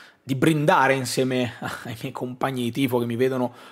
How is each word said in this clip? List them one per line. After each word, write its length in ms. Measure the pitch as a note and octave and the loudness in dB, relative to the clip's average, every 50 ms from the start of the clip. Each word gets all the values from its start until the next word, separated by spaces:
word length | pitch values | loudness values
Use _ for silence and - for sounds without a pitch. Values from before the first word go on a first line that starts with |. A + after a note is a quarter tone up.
| - - - _ | -20 -20 -20 _
Di 140 | _ - C#3 | _ -6 -2
brindare 580 | C3 C#3+ D#3+ E3 D3+ D3 D#3 F#3+ D#3 C3 C3 C#3 | 0 2 2 4 4 4 4 4 6 6 4 4
insieme 600 | C3+ B2+ A#2 - - C3 B2+ C3 B2+ B2 A#2 - - | 2 0 -2 -2 0 0 0 0 0 0 -2 -4 -8
<laughs> 260 | - A#2+ - - - | -10 -10 -10 -10 -12
ai 100 | - A#2 - | -12 -10 -10
miei 100 | - C3+ | -10 -10
compagni 520 | - - C3+ B2+ B2+ - - C3+ C3+ B2+ B2 | -8 -8 -8 -8 -4 -4 -4 -2 -2 -2 -4
di 80 | A#2 | -2
tifo 280 | A#2 C3+ C#3 B2 B2 A#2+ | 0 0 0 2 2 0
che 60 | A#2+ | 0
mi 100 | A#2 A#2 | 0 0
vedono 380 | A2+ B2+ C3 C3 B2+ B2+ - - - - - | 2 2 2 2 0 -2 -2 -4 -8 -20 -20